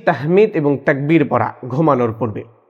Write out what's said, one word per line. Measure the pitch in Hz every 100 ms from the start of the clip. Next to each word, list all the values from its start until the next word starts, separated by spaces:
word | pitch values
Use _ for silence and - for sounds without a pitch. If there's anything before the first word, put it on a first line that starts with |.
| -
তাহমিদ | 135 147 185 214 165
এবং | 147 135
তাকবীর | - 139 143 165 127
পড়া | 123 117 - 127
ঘুমানোর | 127 160 131 117 110
পূর্বে। | 120 113 - _ _